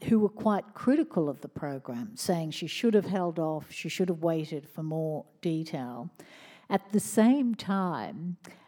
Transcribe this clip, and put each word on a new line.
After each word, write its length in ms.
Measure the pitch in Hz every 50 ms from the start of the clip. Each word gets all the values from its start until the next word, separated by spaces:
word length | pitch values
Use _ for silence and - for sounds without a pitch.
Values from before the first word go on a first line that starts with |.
| - -
who 100 | 233 220
were 100 | 214 202
quite 460 | - - - 220 208 190 - - -
critical 540 | - - 247 269 302 311 320 - 185 156 147
of 120 | 135 131
the 80 | - 147
program, 680 | - - - 143 139 135 - - 123 120 120 104 -
saying 340 | - - - 180 170 160 160
she 160 | 147 - 175
should 280 | 156 - - - 233 214
have 120 | 208 185
held 320 | 190 185 190 180 175 160 165
off, 320 | 156 156 156 151 147 -
she 180 | - - - 165
should 200 | - - 185 180
have 140 | 175 160 160
waited 460 | 170 165 160 156 151 160 143 147 -
for 140 | - - 156
more 420 | 156 156 160 160 156 156 143 - _ _ _
detail. 680 | - 175 160 160 160 160 - 147 127 123 120 120 127 170 - - - - - - - - - - _ -
At 220 | 202 190 - - 208
the 80 | 208
same 540 | - - - 233 220 233 262 294 262 240 226
time, 840 | - - 190 196 196 190 180 160 127 104 78 73 - 165 180 175 - - - - - _